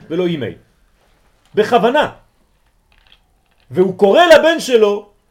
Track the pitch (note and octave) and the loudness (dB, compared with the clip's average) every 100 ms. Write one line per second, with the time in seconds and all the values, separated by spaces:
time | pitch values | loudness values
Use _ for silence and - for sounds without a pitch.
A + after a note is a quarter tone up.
0 | - E3 F3+ D#3+ G#2+ E2 _ _ _ _ | -10 -6 -6 -6 -10 -14 _ _ _ _
1 | _ _ _ _ _ - G#3 A#3 G#3+ C#4+ | _ _ _ _ _ -4 0 0 0 -2
2 | C4 - _ _ _ _ _ _ _ _ | -4 -8 _ _ _ _ _ _ _ _
3 | _ _ _ _ _ _ - C3 F#3+ F3 | _ _ _ _ _ _ -8 -2 -2 0
4 | G3+ B3 F4 D4+ D#4 E4 - A#3+ G#3 G3+ | 0 2 4 4 4 -2 0 0 0 -2
5 | - _ _ | -10 _ _